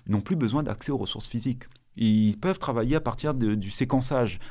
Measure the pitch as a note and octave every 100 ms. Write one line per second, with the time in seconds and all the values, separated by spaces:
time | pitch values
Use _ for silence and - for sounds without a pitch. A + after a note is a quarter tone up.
0 | - G#2 G2+ F3 A#2 C3 D3 G#2 - C#3
1 | F#2+ - - A#2+ B2 B2+ - - _ -
2 | A2+ G#2+ G#2+ G2+ F3+ F#3 - A#2 A2+ D#3
3 | B2 - D3+ C3+ A2+ G#2+ G2 G#2 C3 C3+
4 | B2+ C3+ A#2 F#2 -